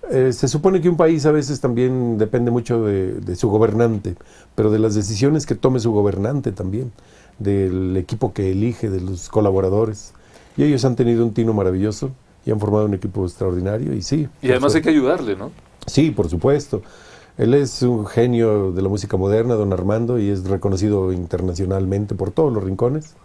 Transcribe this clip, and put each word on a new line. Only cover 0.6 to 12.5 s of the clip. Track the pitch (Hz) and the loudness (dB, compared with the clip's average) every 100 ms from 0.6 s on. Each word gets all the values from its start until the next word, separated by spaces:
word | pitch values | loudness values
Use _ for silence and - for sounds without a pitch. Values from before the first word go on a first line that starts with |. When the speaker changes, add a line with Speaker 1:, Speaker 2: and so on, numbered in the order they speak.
| 180 190 | 2 4
Speaker 1:
que | 165 | 2
un | 165 | 4
país | 165 165 147 | 4 4 2
a | |
veces | 151 131 135 | 2 0 -2
también | 135 120 127 131 120 113 | -2 0 0 0 0 0
depende | 107 123 120 | 0 0 2
mucho | 120 113 117 | 0 0 0
de, | 107 98 92 | 0 0 -2
de | 92 98 90 | -6 -8 -2
su | 117 | 2
gobernante, | 104 110 107 117 107 98 85 - - - - | 4 4 4 2 2 -4 -10 -14 -20 -12 0
pero | 107 | 2
de | 107 | 4
las | 110 107 | 2 0
decisiones | 98 104 139 156 - | -2 0 2 2 -2
que | - | 0
tome | 135 127 | 0 2
su | 113 | 2
gobernante | 107 101 95 104 143 123 | 2 2 0 -2 -2 -4
también, | 95 92 101 127 - - - - - | -4 -6 -6 -8 -12 -20 -20 -20 -8
del | 98 101 95 92 92 95 | -2 0 0 0 -2 -2
equipo | 90 110 117 | -4 -4 -4
que | - 95 | -2 -2
elige, | 95 117 117 110 | 0 -2 -2 -4
de | 95 | -4
los | 90 92 - | -6 -8 -2
colaboradores. | 113 101 95 95 101 110 107 - - - - - - | 2 2 2 2 2 0 -4 -14 -20 -20 -20 -14 0
Y | |
ellos | 147 135 131 | 2 2 0
han | 117 | 2
tenido | 117 117 117 | 2 4 2
un | |
tino | 104 113 | 0 0
maravilloso | 107 92 92 104 104 135 131 _ _ | 2 0 0 -2 -2 -8 -10 _ _
y | - | -4